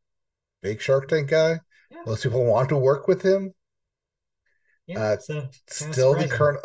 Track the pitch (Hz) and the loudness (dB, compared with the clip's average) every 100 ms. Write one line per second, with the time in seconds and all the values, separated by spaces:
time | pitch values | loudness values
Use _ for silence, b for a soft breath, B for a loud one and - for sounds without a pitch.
0 | _ _ _ _ _ _ 95 110 - 135 | _ _ _ _ _ _ -8 -4 0 0
1 | 135 160 139 160 160 165 - b b - | 2 -2 2 2 2 0 -8 b b -16
2 | - 110 131 117 120 107 135 147 131 143 | -8 -4 -2 0 2 2 2 2 2 2
3 | - 180 190 196 190 - _ _ _ _ | 2 0 2 0 -2 -12 _ _ _ _
4 | _ _ _ _ _ _ _ _ - 104 | _ _ _ _ _ _ _ _ -14 -6
5 | 107 104 - 151 131 - - - 151 135 | -2 -4 -4 -10 -10 -14 -14 -10 -6 0
6 | 131 156 170 - 147 143 | 2 2 0 0 0 0